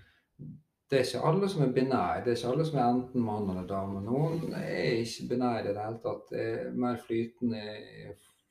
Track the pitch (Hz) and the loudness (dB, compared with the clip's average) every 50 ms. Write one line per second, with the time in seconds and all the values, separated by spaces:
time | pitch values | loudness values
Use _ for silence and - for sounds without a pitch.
0 | - _ _ _ _ _ _ - - - - - _ _ _ _ _ - 139 127 | -20 _ _ _ _ _ _ -16 -16 -14 -16 -16 _ _ _ _ _ 2 2 4
1 | 123 - - - - 156 180 196 202 190 - 156 135 123 120 131 131 135 123 - | 4 2 0 0 2 4 4 4 4 2 2 4 2 4 4 4 4 4 4 2
2 | - - - - 110 123 117 - 123 123 131 156 160 - 143 131 120 120 123 127 | 2 2 0 0 0 0 0 0 0 0 2 2 2 2 2 2 4 4 4 2
3 | 127 - - 123 113 107 104 104 104 95 92 90 90 92 98 98 98 98 98 98 | 2 0 0 0 0 0 0 -2 -2 -2 -2 -4 -4 -4 -2 -2 -2 -2 -4 -4
4 | 101 113 127 143 156 170 170 165 - - - - - - - - - - 117 113 | -2 0 2 2 2 2 0 -2 -4 -4 -4 -4 -4 -2 -2 0 0 2 2 0
5 | 113 113 - - 127 120 123 123 127 123 117 104 104 101 101 104 107 110 117 113 | 0 -2 -6 -6 -4 -2 0 2 2 2 2 0 0 -2 -2 -2 -2 -6 -6 -6
6 | - 110 101 - - - 120 117 113 113 113 123 127 123 123 123 123 123 120 113 | -6 -6 -6 -6 -8 -6 -4 -2 -2 -2 -2 -2 -4 -4 -2 0 0 0 0 -2
7 | - - 113 113 117 113 - - 123 117 110 107 104 107 107 110 110 107 107 107 | -4 -2 0 0 0 -2 -4 -2 -2 -2 -2 -2 -6 -8 -10 -12 -12 -14 -16 -16
8 | 104 101 101 - _ _ _ _ _ _ | -14 -14 -16 -18 _ _ _ _ _ _